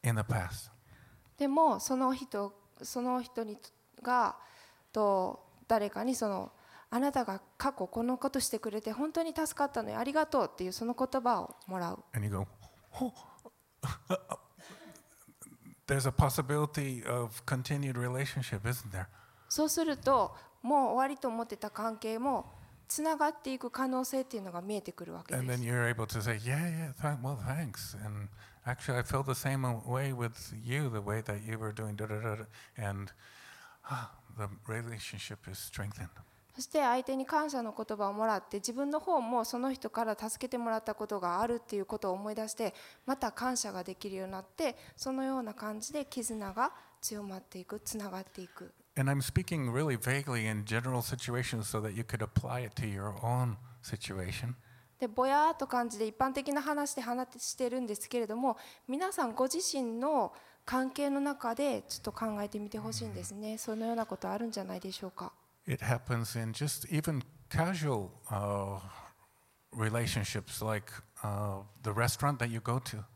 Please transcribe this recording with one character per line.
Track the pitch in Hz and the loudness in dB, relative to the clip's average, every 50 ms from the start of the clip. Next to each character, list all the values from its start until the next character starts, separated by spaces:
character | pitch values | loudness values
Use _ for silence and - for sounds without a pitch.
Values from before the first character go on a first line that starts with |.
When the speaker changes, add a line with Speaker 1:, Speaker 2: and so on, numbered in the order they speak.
| - | 2
Speaker 1:
In | 123 113 | 2 2
the | 110 | 2
past. | 107 110 120 110 90 87 - - - - - - _ - - - - - - - - - _ | 2 2 2 0 0 -2 -4 -8 -10 -14 -18 -20 _ -20 -20 -20 -20 -20 -20 -20 -20 -20 _
Speaker 2:
で | - 285 | 0 2
も、 | 277 269 311 320 302 220 196 | 4 6 8 8 8 8 4
そ | - - 262 | 2 0 2
の | 254 262 254 262 | 4 4 4 4
人、 | 254 269 - - 208 202 202 202 - - _ _ - | 2 -2 -4 -2 -2 -2 -2 -4 -12 -20 _ _ -12
そ | - - - 254 | -10 -6 -4 -2
の | 240 254 247 254 | 0 2 0 0
人 | 240 240 - 226 226 | -2 -2 -4 -4 -4
に、 | 214 208 - - - _ _ _ _ _ - | -4 -6 -12 -14 -20 _ _ _ _ _ -6
が、 | - 240 247 247 226 - - - - - - - - - - - _ _ | 0 4 6 6 6 4 2 -4 -14 -20 -20 -20 -20 -20 -20 -20 _ _
と、 | - 220 214 202 196 190 185 196 - - - - - - - | 2 4 6 6 6 6 4 2 -2 -6 -10 -20 -20 -20 2
誰 | _ 226 220 208 202 | _ 4 4 4 2
か | - 196 220 | -2 0 0
に | 254 262 | 0 2
そ | - 233 208 | 2 2 0
の、 | 196 185 - - - - - - - - - _ | 0 0 -2 -6 -10 -18 -20 -20 -20 -20 -10 _
「あ | - 240 | 0 2
な | 269 285 | 2 4
た | 277 269 240 | 4 2 0
が | 196 190 196 - - _ | 0 -2 -6 -6 -14 _
過 | _ - 277 262 | _ 0 0 0
去 | - 185 | 0 -4
こ | 180 - 226 233 | -2 0 0 2
の | 240 254 247 | 2 2 2
こ | - 269 | 0 0
と | - 269 | 2 2
し | 240 - | 2 2
て | - 214 | 0 -2
く | - 220 | -2 -2
れ | 202 214 | -4 -2
て | - 226 | -2 -2
本 | 214 233 285 311 302 | -2 0 -2 0 2
当 | 330 330 | 0 0
に | 330 311 | 0 0
助 | 320 311 302 - | 0 0 -2 2
か | - 285 | 0 0
っ | 277 | 2
た | 285 240 | 2 -2
の | 214 214 | -2 -2
よ、 | - | -2
あ | 220 240 | -2 -2
り | 277 277 | 2 4
が | 311 311 | 2 2
と | 302 - 269 202 | 4 4 4 4
う」 | - | 2
っ | - | 0
て | - 180 | -4 -4
い | |
う | 185 | -4
そ | 185 - 233 | -2 -2 -2
の | 233 240 | -2 0
言 | - 262 262 - 269 | 0 0 2 2 2
葉 | 233 247 233 185 | 4 4 4 4
を | 107 - - - - | 2 -2 -8 -14 -10
も | - 185 185 | -6 -2 -2
ら | 175 170 185 | -2 -2 -4
う。 | - - - - | -6 -12 -4 -2
Speaker 1:
And | 117 104 | 0 0
you | 104 | 0
go, | 98 92 101 - - - - - - - - - - - | 0 0 -2 -2 -6 -20 -20 -20 -20 -20 -20 -16 -4 -2
"Oh, | 254 247 - - - - - - - - _ _ _ _ _ _ | -2 -2 -2 -8 -20 -20 -20 -20 -20 -20 _ _ _ _ _ _
<laughs> | - - - - - - 185 185 - - - - - - _ - - - - - 330 - - - - - - - - - - _ - - - - - - - _ _ | -6 -6 -6 -6 -2 -2 -2 -2 -2 -6 -8 -8 -8 -20 _ -20 -20 -18 -18 -18 -18 -20 -20 -20 -20 -20 -20 -20 -20 -20 -20 _ -20 -20 -20 -20 -20 -20 -20 _ _
there's | - 139 139 127 | 2 2 4 4
a | 143 | 4
possibility | - - 160 135 - - 139 127 147 147 151 147 151 156 143 135 131 120 107 120 | 6 8 6 6 6 2 2 4 4 4 2 2 0 -2 -2 -2 -2 -4 -2 0
of | 120 123 120 113 107 - - | 0 0 0 -2 -4 -8 -2
continued | - 143 127 127 - 147 143 143 135 127 | 0 0 0 2 0 0 0 2 0 0
relationship, | 120 123 123 123 131 139 135 - 143 123 - - 101 | 0 0 0 0 0 0 0 -2 -4 -2 -2 -2 -2
isn't | 98 117 123 123 - 107 | 0 0 -2 -2 -4 -6
there?" | 95 92 95 - - - - - - - - - | -4 -4 -6 -6 -8 -20 -20 -20 -20 -20 -6 -4
Speaker 2:
そ | - - 311 | 2 2 4
う | 302 | 4
す | - 339 320 | 4 2 2
る | 320 285 | 2 0
と、 | 262 - 262 277 247 196 - - - - - - _ | 2 6 6 8 8 6 4 0 -10 -18 -20 -18 _
も | - 240 294 | 2 4 6
う | 285 262 220 | 6 6 6
終 | - | 6
わ | 247 269 | 4 4
り | 269 285 | 2 2
と | 269 - | -2 -2
思 | 254 226 226 233 | -2 0 -2 -4
っ | |
て | 226 214 | -4 -6
た | - - 208 | -6 -6 -6
関 | - - 214 226 226 | -4 -2 -2 -2 -2
係 | 214 - 220 220 226 | -2 -2 -2 -2 0
も | 247 285 262 196 - - - - - - - - - | 2 2 2 0 -2 -4 -14 -20 -20 -20 -20 -20 -6
つ | - - - | -4 -2 0
な | 302 320 320 | 2 2 2
が | 302 302 302 | 4 2 2
っ | 302 - | 2 0
て | - 269 262 | -4 -4 -4
い | 254 | -2
く | - 240 | -4 -6
可 | - 262 262 | -2 0 0
能 | 262 254 254 262 | 2 2 0 0
性 | - - 262 | 2 0 0
っ | 262 | -2
て | 262 - | 0 -4
い | 220 | -6
う | 190 | -6
の | 190 | -4
が | 175 175 | -6 -6
見 | 180 196 214 | -4 -2 -4
え | 202 | -2
て | - - | -4 -6
く | - - 175 | -10 -8 -10
る | 170 170 | -10 -10
わ | 170 165 | -10 -6
け | - - | -4 -2
で | 127 | -2
す。 | |
Speaker 1:
And | 127 127 | 0 0
then | 123 123 120 | 0 0 0
you're | 117 123 123 120 117 | 2 2 4 4 4
able | 120 110 110 | 2 0 -2
to | 104 107 110 | -2 -2 0
say, | 101 117 113 | 0 0 0
"Yeah, | 104 113 123 135 147 | 0 0 -2 0 0
yeah, | 170 175 165 160 165 147 135 | 0 0 -2 -2 -4 -6 -6
tha-, | - - 147 147 127 | -2 -2 0 0 0
well, | 120 135 143 | -2 -4 -4
thanks. | 117 101 123 131 156 170 123 - - - - - 101 104 | -2 -2 -2 -2 -2 -2 -4 -6 -8 -10 -8 -8 -8 -6
And | 107 104 104 104 101 - - - - - - - | -6 -4 -6 -6 -8 -10 -16 -20 -20 -20 -8 -4
actually, | 123 123 - - - 131 | -4 -4 -2 -2 0 0
I | 123 | 0
feel | 117 - - 135 139 | 2 2 0 0 2
the | 135 131 | 2 -2
same | - - 139 135 135 131 127 120 113 113 | 0 0 0 0 2 2 0 0 -2 -2
way | 120 123 131 139 139 131 | -2 0 0 0 0 0
with | 120 120 113 113 - - - - 110 117 | 0 -2 -2 -2 -6 -12 -10 -10 -8 -4
you, | 120 127 143 151 131 | 0 0 2 2 0
the | 110 107 | 0 -2
way | 101 104 104 110 110 | 0 0 0 0 0
that | - 104 104 107 | -2 -4 -4 -2
you | 110 113 | -4 -4
were | 110 110 107 104 | -2 -2 -4 -2
doing, | 110 110 107 104 | -2 -4 -4 -2
da, | 104 107 | -4 -2
da, | 107 107 107 | -2 -2 -2
da, | 113 113 104 | -2 -2 -2
da." | 110 110 107 - - - - _ | -2 -6 -12 -14 -20 -20 -14 _
And, | - 110 101 98 98 101 95 - - - - - - - - - - - - - - - | -4 -4 -2 -2 -4 -6 -10 -12 -18 -20 -20 -20 -20 -20 -20 -20 -20 -20 -20 -20 -18 -8
ah, | - 139 123 120 - - - - - - | -6 -6 -4 -6 -8 -12 -18 -20 -14 -6
the | 110 107 98 101 107 - | -6 -6 -6 -6 -10 -8
relationship | - 110 113 117 117 117 104 - - - 95 - - 107 - - - | -6 -6 -4 -4 -6 -8 -8 -8 -10 -8 -10 -10 -10 -10 -12 -12 -12
is | 95 - | -12 -10
strengthened. | - - - - 101 104 104 - 101 85 - - - - - - _ _ - | -10 -10 -6 -6 -6 -6 -6 -8 -10 -12 -12 -18 -20 -20 -20 -20 _ _ -10
Speaker 2:
そ | - | -10
し | 254 | -10
て | - - 311 285 | 0 2 2 4
相 | 247 240 254 254 | 4 4 2 2
手 | 262 269 | 0 -2
に | 269 262 | -2 0
感 | - 320 302 302 302 | 2 2 2 2 2
謝 | 285 262 233 | 0 -2 -2
の | 220 214 | -4 -4
言 | - 220 - 214 | -6 -4 -4 -2
葉 | 208 208 196 | 0 0 0
を | 202 | 2
も | 208 220 | 2 2
ら | 226 214 | 2 2
っ | 190 - | 2 0
て、 | - - | -4 -6
自 | 202 190 - 226 | -4 -2 -2 0
分 | 254 277 285 | 0 0 2
の | 294 311 | 0 0
方 | 302 381 349 294 | 2 4 4 4
も | 233 226 254 240 226 | 4 4 2 2 2
そ | - - | 0 -2
の | 240 247 269 262 | 0 0 0 -2
人 | 254 - 220 | -2 -4 -4
か | - 226 233 | 0 0 0
ら | 220 208 | 0 0
助 | 214 220 220 - - - | -2 -2 -6 -4 -4 -4
け | 247 | -2
て | - 240 | -2 0
も | 233 233 | 0 2
ら | 220 | 0
っ | 220 220 | 0 0
た | - 208 | -2 -2
こ | - 214 | -2 -2
と | 208 208 202 | -2 0 0
が | 185 175 175 185 | 2 2 4 4
あ | 220 | 2
る | 233 240 | 2 2
っ | 233 | -2
て | - - 214 | -2 -2 -2
い | 202 | -2
う | 190 | -2
こ | - 220 | -2 -4
と | 214 - 196 | -2 0 0
を | 185 | -2
思 | 190 208 214 | 0 -2 -4
い | 214 | -4
出 | 220 220 | -4 -4
し | 220 - | -4 -2
て、 | - 233 190 - - - - - - _ | -2 -2 -2 -2 -6 -18 -20 -20 -10 _
ま | - 269 | -4 -2
た | 269 - 220 | 0 0 -2
感 | - - 240 254 254 | -2 0 0 0 0
謝 | 240 - 208 | 0 -2 -2
が | 196 185 175 | -4 -6 -6
で | 196 190 | -6 -8
き | - - | -8 -6
る | 202 190 | -6 -4
よ | 190 190 | -4 -4
う | |
に | 190 190 | -4 -6
な | 190 | -8
っ | 190 | -10
て、 | - _ - 330 262 - - - - - | -12 _ 0 0 0 0 -2 -14 -20 -12
そ | - - 269 | -8 -4 -2
の | 262 262 262 | -2 0 0
よ | 262 269 262 | 0 0 -2
う | 240 | -2
な | 214 208 | -4 -6
感 | - 214 214 214 214 | -6 -6 -6 -6 -6
じ | 220 - | -6 -4
で | - 294 277 | -4 -4 -4
絆 | 277 - 254 226 - 226 214 208 196 190 | -2 -4 -4 -2 -2 -4 -4 -4 -4 0
が | 220 247 311 - - - - - - | 0 0 0 0 -6 -20 -20 -16 -6
強 | - - 220 208 208 | -6 -6 -4 -4 -8
ま | 196 190 | -8 -10
っ | 190 | -10
て | - _ - | -12 _ -12
い | 185 180 | -12 -10
く、 | - 208 208 | -8 -10 -8
つ | - - - | -6 -6 -6
な | 220 202 196 | -6 -6 -6
が | 185 190 | -6 -8
っ | 190 | -8
て | - - - 185 | -10 -12 -12 -12
い | |
く。 | 170 - - 180 - - _ _ _ _ | -12 -14 -16 -16 -16 -18 _ _ _ _
Speaker 1:
And | - 131 135 | 2 2 4
I'm | 139 135 127 | 4 2 0
speaking | - - - 185 - 175 160 135 123 | 2 2 2 2 2 0 0 2 2
really | 117 135 160 151 127 | 2 2 4 4 2
vaguely | 107 - 123 131 139 139 143 127 117 110 | 2 2 2 2 2 2 0 0 0 2
in | 110 107 104 104 | 2 0 0 0
general | 107 110 117 120 127 127 123 | 2 0 2 2 2 0 0
situations | 117 - 143 120 - 123 120 123 123 - - 113 104 | 0 0 -4 -4 -2 -2 0 0 0 0 -2 -2 -2
so | - - 110 | 0 0 0
that | 107 110 95 | 0 0 -2
you | 107 113 | -2 -4
could | - - 110 | -2 0 -2
apply | 110 104 - - - 123 123 127 123 | -2 2 2 2 2 2 -2 -4 -4
it | 110 - - | -4 -4 -2
to | 120 | -2
your | 110 101 98 98 107 98 104 113 | -2 -2 -2 -2 -4 -4 -2 0
own | 117 123 127 127 120 107 - - - - - | 0 2 2 2 0 -2 -4 -8 -18 -20 -16
situation. | - - - 101 - - 95 95 90 90 90 - - 117 123 - - - - - - _ _ _ | -8 -8 -8 -6 -6 -4 -4 -4 -2 -2 -4 -4 -4 -6 -6 -8 -12 -20 -20 -20 -20 _ _ _
Speaker 2:
で、 | 262 | -4
ぼ | 233 220 - 254 | -2 2 2 4
や | 269 277 294 302 320 | 6 6 6 6 4
ー | 320 | 4
っ | |
と | - 277 | 2 -2
感 | 269 269 247 240 233 | 0 2 0 0 0
じ | 226 | 0
で | 208 220 | -2 -2
一 | 220 214 | -2 2
般 | - 262 269 262 | 2 2 2 2
的 | 294 262 285 277 | 0 0 0 0
な | 294 | 0
話 | 269 302 302 294 285 285 - | 2 0 0 0 0 0 -2
で | 277 | -4
話 | 233 233 240 247 254 254 - 240 | -2 -2 -2 -2 -4 -6 -6 -8
し | - - - | -6 -6 -2
て | - 262 | 0 0
る | 240 233 254 | 0 0 0
ん | 247 | -2
で | 226 208 | -2 -4
す | 202 - | -4 -4
け | - - 240 | -2 0 0
れ | 226 | 0
ど | 214 214 | 0 0
も、 | 233 262 269 220 - - - - - _ | 2 2 2 2 0 -6 -18 -18 -16 _
皆 | - 254 294 370 381 | -4 -2 0 0 0
さ | 392 - 294 | 2 0 0
ん | 233 220 | 0 2
ご | - 254 | 2 2
自 | 262 - | 2 2
身 | 330 381 - - 277 254 233 226 233 | 0 0 0 0 0 0 0 -2 0
の | 254 294 311 269 208 - - - - - - _ _ | 0 2 4 4 2 2 -2 -10 -20 -20 -20 _ _
関 | - 247 254 262 262 | 0 2 2 2 2
係 | 262 - 285 285 | 0 0 2 2
の | 277 277 | 2 2
中 | 277 285 277 277 - 233 233 | 2 0 0 0 -2 -2 0
で | 233 285 285 247 208 - - | 2 2 2 2 0 -2 -6
ち | - | -10
ょ | |
っ | - | -6
と | - 214 | -6 -6
考 | - - 226 220 208 208 208 | -4 -2 -2 -2 0 -2 -2
え | |
て | 208 - 208 | -2 -2 -4
み | 208 208 | -6 -4
て | - | -6
ほ | 214 208 226 | -4 -4 -4
し | 220 214 | -4 -4
い | 233 | -4
ん | 220 202 | -4 -6
で | 185 180 | -6 -6
す | - | -8
ね。 | 202 202 214 214 220 | -8 -6 -6 -6 -6
Speaker 1:
う | |
ん。 | |
Speaker 2:
そ | 220 - - 214 | -4 -4 -4 -2
の | 220 226 | 0 0
よ | 226 233 | 0 2
う | |
な | 226 220 | 0 0
こ | - 196 | -2 -4
と | - - 185 | -4 -2 -2
あ | 190 | -2
る | 208 233 | 0 -2
ん | 233 | -2
じ | 220 208 | -4 -4
ゃ | 190 | -6
な | 185 185 | -6 -6
い | 185 | -6
で | 180 190 | -6 -6
し | 190 - - | -6 -6 -8
ょ | |
う | 185 | -8
か。 | - - 180 - - _ _ _ _ _ _ | -8 -8 -10 -10 -12 _ _ _ _ _ _
Speaker 1:
It | - 127 - - | -2 -2 0 2
happens | 104 127 117 - - 127 117 113 - - 117 | 2 2 2 2 0 0 0 0 -2 -2 -2
in | 113 113 | -2 -2
just | 110 - 147 147 - - - - | -2 -2 -2 -2 -2 -4 -4 0
even | 165 151 151 - 156 131 120 - - - - - | 0 0 2 2 0 0 -2 -4 -12 -20 -14 -2
casual, | - 156 165 180 190 165 156 147 127 107 98 87 - - - - | 2 2 2 2 2 2 2 2 2 2 0 -4 -8 -14 -6 -4
uh, | 107 101 104 101 101 101 98 98 98 95 92 98 - - - - - _ - _ _ _ _ _ _ _ _ _ - | -2 0 0 2 2 0 0 -2 -4 -6 -8 -10 -14 -14 -18 -18 -20 _ -20 _ _ _ _ _ _ _ _ _ -2
relationships | 113 110 110 107 117 117 113 - 113 107 - - 107 - - - - 107 | 0 2 2 4 2 2 2 2 2 0 0 -2 -4 -4 -4 -6 -4 0
like, | 110 110 104 101 - - - - _ _ - - | 0 0 0 -2 -6 -14 -16 -16 _ _ -6 -4
uh, | 107 101 101 104 101 98 95 98 101 - - - | -2 0 0 0 0 -2 -4 -8 -12 -16 -4 -2
the | 113 | 0
restaurant | 101 110 117 131 - - - 143 147 | 4 4 4 4 4 4 4 2 4
that | 120 120 | 4 0
you | 120 113 113 | 0 0 -2
go | - 120 120 | 0 2 0
to. | 131 - - - 107 104 - - | 0 0 -2 -6 -6 -8 -10 -14